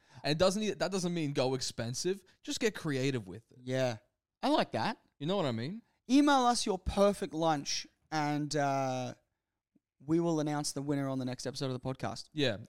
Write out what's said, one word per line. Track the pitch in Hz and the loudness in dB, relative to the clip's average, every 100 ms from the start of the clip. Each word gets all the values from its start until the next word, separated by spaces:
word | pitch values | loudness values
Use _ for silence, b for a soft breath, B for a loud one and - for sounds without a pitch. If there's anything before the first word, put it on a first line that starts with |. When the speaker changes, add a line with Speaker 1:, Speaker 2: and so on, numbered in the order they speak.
| b 123 | b -6
Speaker 1:
And | - | -2
it | 156 | 2
doesn't | 185 196 | 4 2
e-, | 214 | -2
that | - 165 | -2 -2
doesn't | 190 175 | 0 -2
mean | 175 151 | 0 0
go | 139 131 | 2 0
expensive. | 131 - - 117 123 180 196 b b | 0 -4 -6 -6 -4 -2 -4 b b
Just | - - | -8 -2
get | 220 | -2
creative | - 160 135 135 131 95 | -2 -2 0 0 -2 -6
with | 101 - | -14 -16
it. | 123 | -14
Speaker 2:
Yeah. | 127 131 127 113 _ _ _ _ | -6 -2 -2 -4 _ _ _ _
I | 247 | 0
like | 302 - | 2 0
that. | 113 143 - _ - | -2 -2 -4 _ -8
Speaker 1:
You | 143 | -2
know | 202 | 0
what | 151 | 0
I | |
mean? | 113 127 220 - _ - | -2 -4 -8 -14 _ 4
Speaker 2:
Email | 269 285 277 240 | 6 6 6 4
us | 240 226 | 2 0
your | 190 | -4
perfect | - - 202 196 170 156 | -2 4 4 4 -4 0
lunch, | 165 147 143 - - _ _ | 2 2 -2 -6 -8 _ _
and, | 156 147 147 147 147 | -2 0 0 0 0
uh, | 139 135 135 127 123 117 _ _ _ _ _ _ _ _ 135 | 0 0 0 -2 -6 -10 _ _ _ _ _ _ _ _ 0
we | 165 | 2
will | 170 156 | 4 2
announce | 147 147 151 | 0 0 -2
the | 143 | -4
winner | 143 143 135 | -2 0 0
on | 131 | -2
the | 127 | -4
next | 123 131 | -4 -6
episode | 135 135 | -4 -4
of | |
the | 127 | -4
podcast. | 131 131 110 - - | -6 -6 -6 -8 -8
Speaker 1:
Yeah, | 151 135 101 | 0 0 0